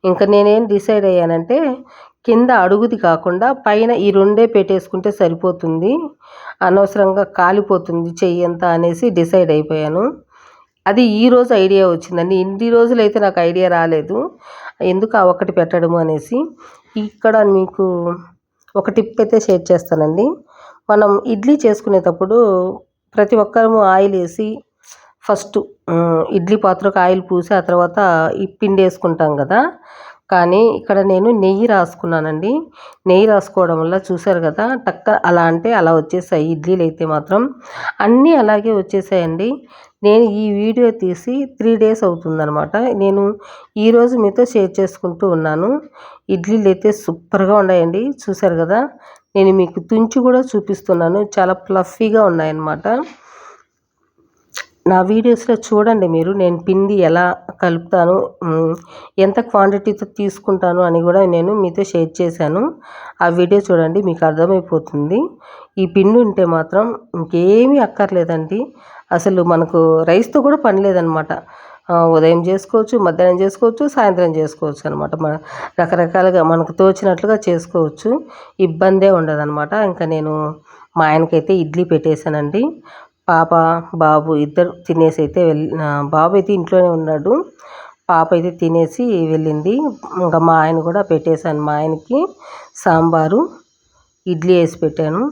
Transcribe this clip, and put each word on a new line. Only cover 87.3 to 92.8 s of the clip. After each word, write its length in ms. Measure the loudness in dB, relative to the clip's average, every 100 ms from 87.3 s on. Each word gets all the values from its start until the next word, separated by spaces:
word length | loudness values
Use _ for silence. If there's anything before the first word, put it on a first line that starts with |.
| -2 -4 _ -20 -20 -20 _ 0
పాప 180 | 0 2
అయితే 180 | 0 -2 -4
తినేసి 420 | -2 0 -2 -2 -2 -2 0
వెళ్ళింది. 420 | -2 -2 -2 -2 -2 -4 -6 -12 -4
ఇంకా 180 | 0 2
మా 160 | 2 2
ఆయన 180 | 2 0
కూడా 220 | -2 -4
పెట్టేశాను, 600 | -2 -2 0 -2 -2 -4 -4
మా 60 | -4
ఆయనకి 400 | -4 -6 _ -4 -4 -8 -20 -20 -20 -6